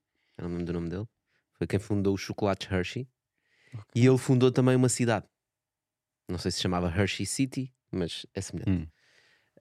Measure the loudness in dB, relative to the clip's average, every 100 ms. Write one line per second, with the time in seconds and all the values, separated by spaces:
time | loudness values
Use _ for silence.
0 | _ _ _ -12 -6 -4 -4 -4 -4 -6
1 | -10 _ _ _ _ -8 -2 -2 0 0
2 | 2 0 -4 -4 -2 -2 -2 -2 -2 -6
3 | -10 _ _ _ _ _ _ -18 -6 4
4 | 6 6 4 4 6 4 4 4 4 2
5 | 0 0 -4 _ _ _ _ _ _ _
6 | _ _ -8 -4 -4 -2 -2 0 0 0
7 | -2 -2 -6 -4 -4 -4 -10 _ -10 -4
8 | -4 -6 -12 -10 -8 -6 -2 -2 -4 _
9 | _ _ _ _ _ -6